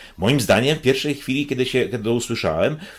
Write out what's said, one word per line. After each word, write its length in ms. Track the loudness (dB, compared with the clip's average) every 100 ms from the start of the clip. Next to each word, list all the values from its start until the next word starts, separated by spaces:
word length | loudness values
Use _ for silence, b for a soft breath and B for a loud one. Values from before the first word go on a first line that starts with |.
| B B
Moim 220 | 0 2
zdaniem 380 | 4 4 4 2
w 40 |
pierwszej 320 | 2 2 0
chwili, 320 | -4 -2 -2 -2
kiedy 200 | -2 0
się, 220 | 0 0
kiedy 160 | -2
to 80 | -2
usłyszałem, 640 | -2 -2 -2 -2 0 0 -2 B